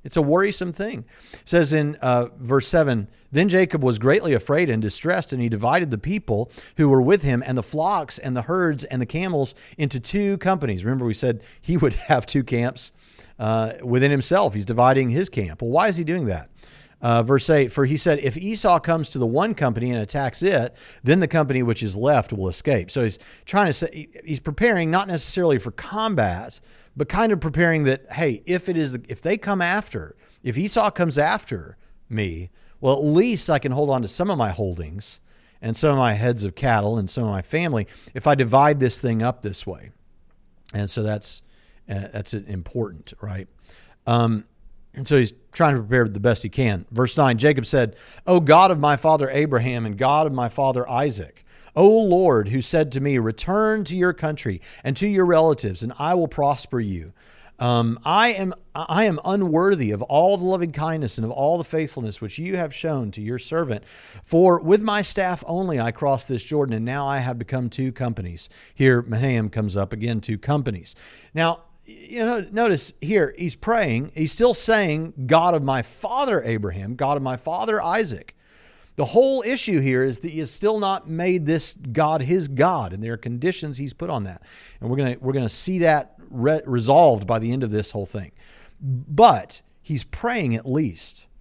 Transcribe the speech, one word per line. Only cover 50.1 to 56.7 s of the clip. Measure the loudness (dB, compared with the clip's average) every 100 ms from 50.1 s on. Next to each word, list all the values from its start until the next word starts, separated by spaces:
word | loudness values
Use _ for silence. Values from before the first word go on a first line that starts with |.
| 2 2
of |
my | -2 -4
father | -2 0 0 -2
Isaac, | -2 -2 -4 -10 -18 _ -20 -4 6
O | 8
Lord, | 8 6 4 6 4 2
who | -2
said | 0 0 0
to | -2
me, | 0 0
'Return | 0 -4 -2 0 2 0 -2
to | 0
your | 0
country | 0 -4 -4 -6 -6 -10 -8
and | -6 -2
to | 0
your | 2 4
relatives, | 6 4 2 -2 -6
and | -8 -4
I | 0
will | 0 0
prosper | 0 0 -2 -4